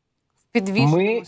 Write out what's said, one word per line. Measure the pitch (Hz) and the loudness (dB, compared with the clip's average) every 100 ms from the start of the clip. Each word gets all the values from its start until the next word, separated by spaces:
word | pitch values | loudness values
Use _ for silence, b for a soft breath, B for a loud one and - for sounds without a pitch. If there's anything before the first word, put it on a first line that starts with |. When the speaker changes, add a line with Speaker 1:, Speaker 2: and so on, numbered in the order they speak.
| _ _ _ _ | _ _ _ _
Speaker 1:
В | _ | _
підвішеному | 233 196 196 143 165 | -4 -2 0 2 2
Speaker 2:
Ми | |
Speaker 1:
стані. | 202 226 | 0 -2